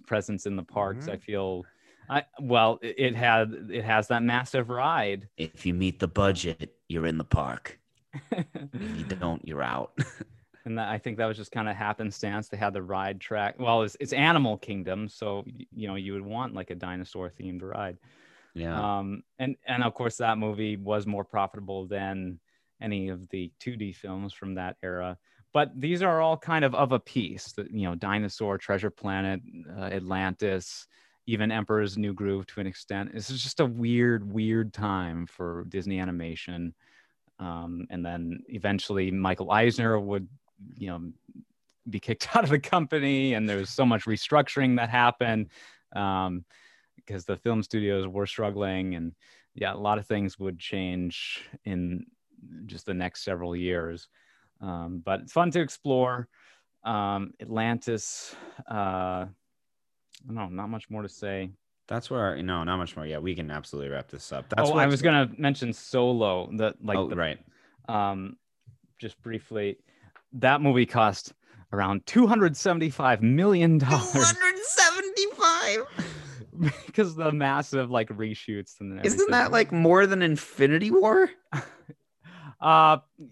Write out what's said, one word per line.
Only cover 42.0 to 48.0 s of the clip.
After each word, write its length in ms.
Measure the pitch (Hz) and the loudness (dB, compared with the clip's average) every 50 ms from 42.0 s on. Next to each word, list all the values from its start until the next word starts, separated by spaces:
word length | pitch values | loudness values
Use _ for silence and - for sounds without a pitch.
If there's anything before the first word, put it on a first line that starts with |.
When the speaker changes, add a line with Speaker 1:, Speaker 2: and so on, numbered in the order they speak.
| - - 110 - - - | -4 -4 -4 -4 -2 2
Speaker 1:
<laughs> 40 | - | 4
out 80 | 233 208 | 4 4
of 60 | 135 | 4
the 80 | 147 147 | 2 2
company, 760 | - - - 180 156 - 160 151 139 139 139 135 135 135 120 | 2 2 0 0 2 2 0 0 2 2 2 2 2 2 2
and 160 | 110 110 104 | 0 0 0
there 80 | 101 | 0
was 140 | 98 95 - | -2 -2 -2
so 160 | - - 135 | 0 2 4
much 180 | 123 113 104 - | 4 4 4 2
restructuring 720 | 113 107 - - - 151 147 135 - - 143 135 127 123 | -2 -2 -2 0 2 4 4 4 4 0 0 2 2 2
that 140 | 120 120 110 | 2 2 2
happened, 580 | 120 123 120 120 - - 123 113 113 110 104 82 - - - - - _ _ _ - | 4 4 4 4 4 2 2 0 0 0 -2 -4 -8 -18 -20 -20 -20 _ _ _ -6
um, 480 | 98 101 98 95 95 92 90 90 90 90 _ _ _ _ _ _ _ _ _ _ | -4 -2 0 0 0 0 -2 -4 -6 -8 _ _ _ _ _ _ _ _ _ _
because 280 | _ _ - 101 92 - | _ _ -12 -12 -8 -6
the 140 | - 98 - | -6 -6 -2
film 240 | - 120 113 110 101 | 0 0 0 0 0
studios 440 | - - 110 104 101 98 95 | -2 -2 0 0 2 0 0